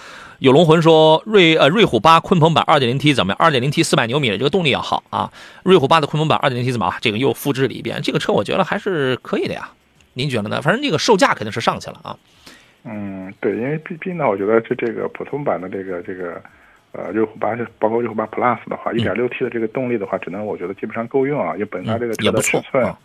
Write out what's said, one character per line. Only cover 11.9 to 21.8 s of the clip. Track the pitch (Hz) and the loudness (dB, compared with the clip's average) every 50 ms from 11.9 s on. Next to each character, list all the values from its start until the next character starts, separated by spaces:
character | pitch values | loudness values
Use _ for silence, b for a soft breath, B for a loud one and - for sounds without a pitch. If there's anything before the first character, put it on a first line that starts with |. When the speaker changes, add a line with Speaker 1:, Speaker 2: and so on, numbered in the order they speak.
| - - - | -16 -16 -14
Speaker 1:
啊。 | - - - _ b b b b b b b b b b b b | -16 -16 -16 _ b b b b b b b b b b b b
Speaker 2:
嗯， | 117 110 104 104 101 95 95 95 95 98 _ | -14 -12 -10 -10 -10 -12 -12 -14 -16 -10 _
对， | - 117 98 | -4 -4 -2
因 | 104 117 | -2 -4
为 | 135 151 160 | -4 -6 -6
毕 | 156 - 180 160 - | -8 -10 -14 -12 -10
竟 | 190 180 170 | -8 -6 -4
呢， | 147 123 | -2 -2
我 | 101 | -2
觉 | 98 98 | -2 0
得 | 101 113 113 | 2 2 2
这， | 113 - 123 | 0 0 -4
这 | 123 - 117 110 | -4 -4 -4 -4
个 | 107 98 - - | -4 -6 -8 -8
普 | - - | -10 -12
通 | - - 143 147 | -10 -8 -6 -4
版 | 120 95 87 | -4 -4 -4
的 | 90 92 | -6 -8
这 | 98 98 95 | -10 -10 -8
个， | 95 92 87 87 | -8 -10 -10 -10
这 | - 95 | -10 -12
个， | 92 90 85 82 - - b b b b b b b b _ - | -10 -10 -10 -12 -14 -16 b b b b b b b b _ -14
呃， | - 85 85 92 | -12 -10 -4 -2
瑞 | 107 110 | -2 -2
虎 | 107 - - | -2 -2 -4
八 | 110 107 110 | -6 -4 -4
是， | 120 117 107 - - | -4 -8 -10 -6 -2
包 | - 107 | -2 0
括 | 113 117 | 0 0
瑞 | 120 113 | -2 -4
虎 | 107 | -4
八 | 110 110 - | -6 -6 -6
Plus | - - 110 123 117 110 - - | -4 -2 0 0 0 -2 -4 -8
的 | - | -8
话， | - - 90 95 | -8 -6 -4 -2
Speaker 1:
嗯。 | 117 | -2
Speaker 2:
一 | 113 | -2
点 | 98 92 | -2 -2
六 | 110 123 123 | -2 -2 -4
T | - - - | -4 -4 -6
的 | 92 | -6
这 | 98 117 | -4 -4
个 | 113 110 | -6 -4
动 | - 139 131 123 | -4 -4 -4 -2
力 | 120 113 | -4 -4
的 | 98 | -4
话， | - - | -4 -6
只 | 92 - - | -6 -6 -8
能 | 85 101 107 | -10 -8 -6
我 | 104 87 | -6 -6
觉 | - 87 | -6 -8
得 | 90 98 | -10 -10
基 | - - | -8 -10
本 | 110 107 | -10 -8
上 | 113 117 123 | -8 -6 -4
够 | - 139 135 | -2 -2 -2
用 | 139 147 139 | 0 -2 -4
啊， | 101 85 78 | -4 -4 -4
因 | 87 | -6
为 | - | -8
本 | - - 180 | -8 -8 -8